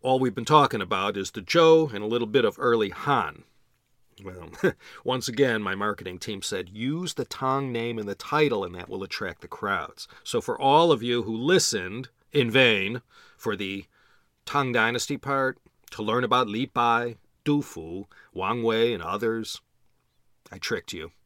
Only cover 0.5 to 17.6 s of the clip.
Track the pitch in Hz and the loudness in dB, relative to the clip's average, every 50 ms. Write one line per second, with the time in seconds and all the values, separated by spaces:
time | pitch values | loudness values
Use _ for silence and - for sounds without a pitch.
0.5 | 151 151 143 - - 110 98 90 107 92 95 101 101 101 95 - - 113 92 - | 6 6 6 6 2 -2 -2 -2 -2 0 0 0 -2 -2 -6 -6 -8 -12 -6 2
1.5 | - 165 165 160 160 160 160 143 110 101 104 107 117 120 117 107 107 135 117 107 | 4 6 8 10 8 8 6 2 -4 -6 -4 -2 0 0 -2 2 2 4 4 4
2.5 | - - - 123 117 117 107 98 - - - 143 143 120 95 76 73 - - _ | 0 0 0 2 2 2 2 -2 -4 -6 -2 0 0 0 0 -2 -6 -12 -20 _
3.5 | _ _ _ _ _ _ _ _ _ _ _ _ _ - 98 95 90 90 85 80 | _ _ _ _ _ _ _ _ _ _ _ _ _ -14 -14 -14 -12 -12 -16 -16
4.5 | - - - 180 - _ - - - - _ - 127 131 123 - 117 113 139 127 | -10 -2 -2 -2 -2 _ -16 -20 -20 -8 _ -2 -2 -2 -4 -6 2 2 2 2
5.5 | 117 110 104 95 95 98 104 107 101 - 95 92 90 92 - - 107 98 - - | 2 0 -2 -2 -2 -2 -2 -4 -4 -4 -8 -12 -12 -10 -10 -10 -8 -8 -6 -6
6.5 | 107 92 95 90 98 107 117 131 151 165 180 165 - - 127 - - - 135 131 | -6 -6 -8 -8 -10 -8 -6 -4 -4 -4 -6 -6 -6 -8 -8 -8 -8 -6 -2 -2
7.5 | 135 135 139 131 120 117 113 120 117 113 107 101 98 _ - - - 151 156 143 | 0 0 -2 -4 -4 -4 -4 -4 -6 -6 -6 -8 -8 _ -8 -4 0 2 2 2
8.5 | 120 101 95 90 87 90 90 - - 98 98 92 - - 107 92 82 _ - - | 2 -2 -4 -6 -8 -12 -12 -10 -10 -10 -10 -8 -8 -8 -8 -8 -8 _ -14 -16
9.5 | - - - 101 98 90 73 - - - - _ - - _ - - 120 - - | -12 -8 -4 -2 -2 -2 -4 -8 -12 -18 -20 _ -20 -18 _ -4 -4 -4 -2 -2
10.5 | 120 - 143 139 139 156 170 175 151 113 110 120 120 120 110 104 113 110 123 151 | -6 0 2 6 6 6 6 6 4 2 2 0 0 0 0 -2 -6 -4 0 2
11.5 | 185 180 - - - 104 90 92 101 120 135 - _ _ _ _ - 147 127 117 | 4 4 4 2 -2 -2 -6 -6 -8 -10 -12 -14 _ _ _ _ 0 0 0 4
12.5 | 104 - 127 120 110 101 95 101 117 123 _ _ _ - - - _ _ - 117 | 4 4 6 6 4 4 0 -2 -4 -8 _ _ _ -20 -20 -20 _ _ -6 -6
13.5 | 104 92 104 95 98 98 98 _ _ _ _ _ _ _ _ _ _ _ _ - | -4 -4 -6 -8 -8 -10 -12 _ _ _ _ _ _ _ _ _ _ _ _ -4
14.5 | - 143 139 131 120 120 110 113 120 120 - - 147 - - 139 139 135 135 131 | -2 -2 -2 0 2 2 2 2 0 -2 -4 -4 -6 -8 -4 -4 -2 0 0 -2
15.5 | - _ _ _ _ _ _ - - - 107 107 110 123 123 113 123 123 127 107 | -4 _ _ _ _ _ _ -18 -12 -6 -4 -2 0 0 2 2 2 2 2 0
16.5 | 104 110 131 139 _ 123 120 120 117 117 120 120 117 _ _ _ _ _ _ 147 | -2 -4 -4 -4 _ 0 2 2 2 2 0 -4 -8 _ _ _ _ _ _ 0
17.5 | 147 147 | 0 0